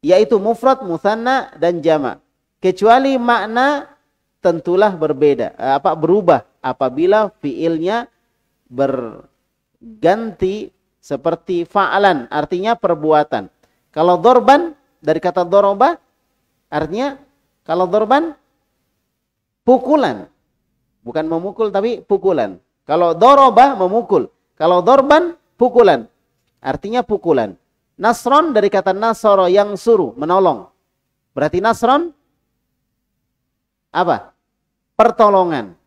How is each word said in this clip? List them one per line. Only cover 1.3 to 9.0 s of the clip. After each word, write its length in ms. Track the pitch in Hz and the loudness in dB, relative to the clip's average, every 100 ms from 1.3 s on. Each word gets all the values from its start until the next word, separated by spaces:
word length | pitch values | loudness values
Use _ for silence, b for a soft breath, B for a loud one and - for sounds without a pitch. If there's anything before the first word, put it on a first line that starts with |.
| 262 - - | -4 -4 -4
dan 240 | 170 175 | -4 -2
jama'. 400 | 156 156 131 - _ _ _ _ | 0 0 -2 -10 _ _ _ _
Kecuali 560 | 190 185 208 247 269 262 | -4 0 4 4 2 -2
makna 720 | 240 240 208 233 269 285 - _ _ _ _ _ | 0 -2 -2 -2 -2 -2 -8 _ _ _ _ _
tentulah 480 | 185 170 175 185 208 | -4 -2 -2 0 0
berbeda, 640 | 180 151 135 147 131 110 - | 0 -6 0 0 0 -4 -6
eh, 240 | 127 139 | -4 -2
apa, 160 | 190 165 | -2 -2
berubah 480 | 160 202 175 131 - _ | 0 0 2 0 -2 _
apabila 720 | 131 127 131 127 180 214 208 _ | -8 -4 -4 -2 0 2 0 _
fiilnya 640 | 147 113 160 165 170 226 247 _ _ _ _ _ _ | -10 -4 -4 -4 -4 -6 -8 _ _ _ _ _ _
berganti 2000 | 123 139 131 | -4 -2 -2